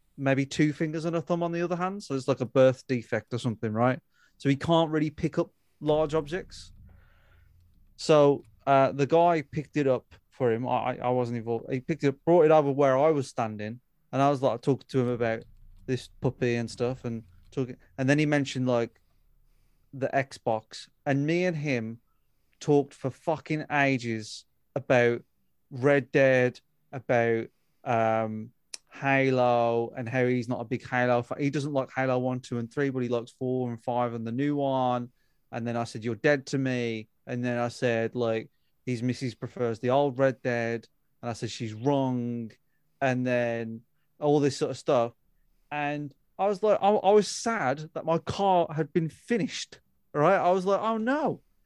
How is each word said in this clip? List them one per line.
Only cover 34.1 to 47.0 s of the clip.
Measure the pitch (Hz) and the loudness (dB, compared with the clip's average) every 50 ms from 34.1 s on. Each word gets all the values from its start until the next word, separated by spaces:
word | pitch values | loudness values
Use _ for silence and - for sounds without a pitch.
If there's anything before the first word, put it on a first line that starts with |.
| 117 | -4
and | 117 113 | -6 -6
the | 113 | -6
new | 117 127 143 147 147 | -4 -2 -2 -2 0
one. | 143 139 139 135 131 127 127 123 123 120 120 _ _ _ _ _ _ _ _ | -2 -2 0 0 0 0 0 0 -2 -4 -8 _ _ _ _ _ _ _ _
And | - 120 117 | -10 -6 -6
then | 120 117 | -4 -4
I | 117 117 | -4 -4
said, | 113 - 120 | -6 -8 -8
"You're | 107 120 113 | -6 -6 -4
dead | 110 - 147 147 139 131 | 0 2 2 2 2 0
to | - - 135 | -4 -4 -2
me." | 135 131 127 123 120 117 113 110 107 - _ _ _ | -2 -2 -2 -2 -2 -4 -4 -6 -10 -14 _ _ _
And | - 123 123 120 | -8 -6 -4 -2
then | 123 120 120 | -2 -2 -2
I | 120 120 | -2 -4
said, | - - 135 123 117 113 113 113 - | -4 -2 0 0 2 0 0 -2 -2
like, | 123 120 113 113 113 113 - _ _ _ _ _ _ _ | -2 -2 0 0 -2 -4 -8 _ _ _ _ _ _ _
his | 127 123 113 | -6 -4 -2
missus | 117 127 120 - 135 123 - | -2 -4 -2 -4 -6 -8 -8
prefers | - - 120 - - 123 117 113 107 | -8 -12 -12 -6 -4 -4 -4 -2 -2
the | - 123 | -2 0
old | 127 139 143 143 123 127 | 2 2 2 0 2 2
Red | 135 135 127 - | 2 2 0 -2
Dead. | - 131 120 117 117 117 117 113 - _ _ _ _ _ _ _ | -4 -4 -2 -2 -2 -2 -4 -6 -8 _ _ _ _ _ _ _
And | - 120 | -10 -10
I | 110 | -8
said, | - - 110 | -8 -8 -8
"She's | - - 123 110 107 | -8 -8 -10 -10 -8
wrong." | 107 117 139 143 139 135 131 127 123 120 120 120 120 117 110 - _ _ _ _ _ _ _ _ _ | -4 0 0 0 2 0 0 -2 -4 -4 -6 -6 -8 -10 -12 -14 _ _ _ _ _ _ _ _ _
And | 139 131 127 127 127 | -2 0 0 0 0
then | 127 123 120 120 117 117 117 117 113 113 117 - _ _ _ _ _ _ - | 0 0 0 0 -2 -2 -4 -6 -8 -10 -14 -16 _ _ _ _ _ _ -2
all | 156 147 147 151 | 0 2 4 4
this | 139 143 131 | 2 2 0
sort | - 156 123 | -2 -4 -4
of | 131 - | -4 -4
stuff. | - - 147 123 117 120 - _ _ _ _ _ _ _ _ _ _ _ | -2 0 2 2 2 0 -4 _ _ _ _ _ _ _ _ _ _ _
And | 147 147 147 143 147 147 147 143 - _ _ _ _ - | -8 -6 -4 -4 -4 -6 -8 -10 -14 _ _ _ _ -2
I | 190 202 | -2 0
was | 208 185 | 0 2
like, | 214 214 202 - | 2 2 2 4
I, | - 196 | 4 2
I | 214 202 | 2 4